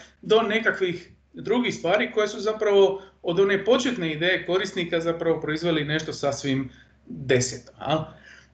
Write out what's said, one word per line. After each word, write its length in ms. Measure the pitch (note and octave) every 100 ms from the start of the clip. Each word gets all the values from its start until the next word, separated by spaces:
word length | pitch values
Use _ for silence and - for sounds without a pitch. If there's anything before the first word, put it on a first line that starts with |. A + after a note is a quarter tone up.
| - _
do 200 | F3 A3
nekakvih 680 | G#3+ A3 G#3+ - F3+ E3+ - - _
drugih 420 | - C#3+ B3 A3
stvari 380 | - E3 G#3+ A#3+
koje 160 | G#3+ G#3
su 120 | A3
zapravo 640 | G#3 G#3+ G#3 G3+ F#3 - - _
od 180 | F#3 E3+
one 240 | G3 F#3+
početne 480 | G#3+ C4 B3+ A#3+ D#3+
ideje 340 | D3+ F3+ F3+ E3+
korisnika 540 | F#3+ G3+ F#3+ E3+ E3
zapravo 400 | E3 E3 E3 D#3
proizveli 440 | D3+ D#3 F3 D#3
nešto 280 | D3 D#3 D#3+
sasvim 580 | C#3+ C#3+ C3+ C#3 C3+ B2+ - _ _ -
deseto, 600 | D3+ C3 B2+ - - - - G2+
jel? 100 | D#3+ D#3 - - - _